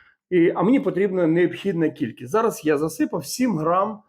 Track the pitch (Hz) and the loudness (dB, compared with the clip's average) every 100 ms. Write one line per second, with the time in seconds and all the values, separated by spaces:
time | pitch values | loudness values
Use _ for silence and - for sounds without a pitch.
0 | _ _ _ 180 170 - 180 269 202 175 | _ _ _ 2 4 2 2 2 2 0
1 | 202 185 165 165 175 175 196 170 156 139 | 0 2 2 2 2 0 -4 0 -2 -2
2 | 120 - 123 202 226 165 151 143 160 - | -6 -8 -4 0 0 -2 -2 0 -2 -2
3 | 302 190 135 - 254 170 156 180 208 208 | -4 -4 -8 -2 -2 0 0 0 0 -4